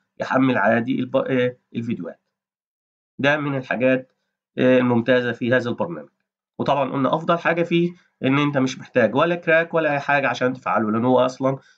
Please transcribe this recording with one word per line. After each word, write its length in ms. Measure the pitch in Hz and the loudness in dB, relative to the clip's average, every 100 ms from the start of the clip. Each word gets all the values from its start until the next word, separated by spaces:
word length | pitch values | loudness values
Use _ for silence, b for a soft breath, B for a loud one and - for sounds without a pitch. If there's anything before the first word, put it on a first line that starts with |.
| _ - | _ -10
يحمل 380 | - 131 131 117 | -2 2 2 2
عادي 420 | 101 117 120 143 | 2 2 0 -4
الب-، 160 | 127 131 | -2 -2
آه، 400 | - 131 123 123 _ 117 | 0 0 -2 -4 _ -10
الفيديوهات. 440 | 117 95 80 - _ _ _ _ _ _ _ _ _ - | -6 -6 -8 -14 _ _ _ _ _ _ _ _ _ -4
ده 180 | 139 151 | 0 0
من 200 | 147 139 | -2 -4
الحاجات، 540 | 131 107 127 131 - _ _ _ _ - | -4 0 2 2 -2 _ _ _ _ 0
آه، 200 | 127 127 | 4 4
الممتازة 540 | 123 120 113 127 123 | 4 2 2 2 0
في 220 | 113 120 | -4 0
هذا 160 | 127 120 | 0 0
البرنامج. 400 | - 92 80 73 _ _ _ _ - | -6 -6 -8 -14 _ _ _ _ -6
وطبعًا 340 | 127 143 131 | -2 0 -2
قلنا 240 | 139 131 160 | -2 -2 -2
أفضل 240 | 170 170 | -2 -2
حاجة 240 | 165 170 | 0 -2
فيه 300 | 165 170 175 175 b - | 0 0 0 -4 b -6
إن 160 | 131 139 | 0 2
أنت 180 | 147 143 | 2 0
مش 220 | 131 - | -2 -4
محتاج 360 | - 131 110 127 | -4 0 2 2
ولا 200 | 170 170 | 0 0
crack 380 | 165 160 165 | 2 2 2
ولا 180 | 165 156 | -2 0
أي 80 | 143 | -2
حاجة 280 | 139 143 131 | 0 0 0
عشان 260 | 123 127 | -2 -2
تفعله، 380 | 131 92 98 107 | -4 -2 -2 0
لأن 140 | 110 123 | 0 2
هو 140 | 127 | 2
أصلًا 380 | 127 - 135 139 b | 2 0 -4 -4 b